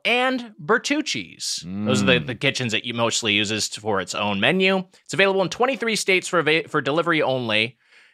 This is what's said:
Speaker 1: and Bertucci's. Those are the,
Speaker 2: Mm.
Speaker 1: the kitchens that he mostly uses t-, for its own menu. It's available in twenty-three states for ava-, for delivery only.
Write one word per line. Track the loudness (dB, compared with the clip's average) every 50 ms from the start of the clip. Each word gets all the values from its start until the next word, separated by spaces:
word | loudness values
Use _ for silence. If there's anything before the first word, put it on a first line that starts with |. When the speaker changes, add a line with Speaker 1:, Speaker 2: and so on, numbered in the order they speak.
| -2
Speaker 1:
and | 0 0 2 2 0 -2 -2 -6 -10 -14 -10 -2
Bertucci's. | 0 0 0 2 0 -2 -2 -2 -4 -6 -6 -8 -10 -12 -10 -8 -8 -6 -8 -8
Those | -8 -6 -4 0 0 2 2 4
are |
the, | 4 4 4
Speaker 2:
Mm. | 2 -2
Speaker 1:
the | -6
kitchens | 0 0 0 0 0 -2 -2 -2
that | -2 -4
he | -4 -2
mostly | 0 0 0 0 0 2 2 2
uses | 2 2 0 0 -2 -4 -4
t-, | -6 -6
for | -4 -2 -2 -2
its | -2 -4 -4
own | -2 -2 -2 0 2
menu. | 2 2 2 4 2 2 2 0 -2 -6 _ _ _
It's | -6 0
available | 2 2 2 4 2
in | 0 -2
twenty-three | 0 0 0 0 0 -2 -2 -2 -2 0
states | 0 2 2 0 0 0
for | 0 0
ava-, | 2 2 2 2 0 -2
for | -2 -2
delivery | 0 0 0 0 0 0 0 2
only. | 2 0 0 0 0 0 2 2 2 0 -4 _ _ _ _ -20 -20 _